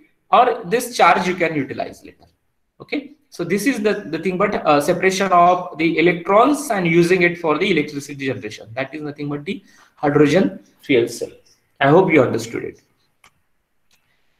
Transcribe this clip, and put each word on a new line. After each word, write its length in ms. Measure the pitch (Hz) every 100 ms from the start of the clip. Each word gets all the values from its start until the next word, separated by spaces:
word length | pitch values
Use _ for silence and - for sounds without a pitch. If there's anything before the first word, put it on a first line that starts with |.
| _ _ -
or 300 | 202 247 226 175
this 300 | 226 247 -
charge 320 | 180 185 185
you 60 |
can 220 | 180 165 156
utilize 480 | 127 110 - - -
later. 200 | - _ _ _ _ _ -
Okay, 340 | - 285 - _ _
so 140 | -
this 220 | 160 202 277
is 160 | 240
the, 240 | 208 202 147
the 100 | 156
thing, 180 | 185 180
but, 180 | 202 - -
uh, 160 | 147
separation 500 | 147 170 190 190 196
of 460 | 180 175 180 - 147
the 200 | 165 160
electrons 720 | 170 170 - 202 254 285 -
and 140 | 202 175
using 360 | 165 170 185
it 160 | 175 170
for 200 | 165 151
the 140 | 202
electricity 560 | 165 147 143 135 139 135
generation. 420 | 113 107 - 107
That 200 | 117 135
is 80 | 156
nothing 280 | 151 143 143
but 160 | 143 147
the 180 | 214 - _ _ _
hydrogen 640 | 147 147 147 165 202 - _ _
fuel 260 | - 127 -
cell. 220 | - - - _ _ _ -
I 80 | 139
hope 240 | 160 190
you 100 | 156
understood 440 | 117 110 - - -
it. 160 | - _ _ _ _ _ _ _ _ _ _ _ _ _ _ _ _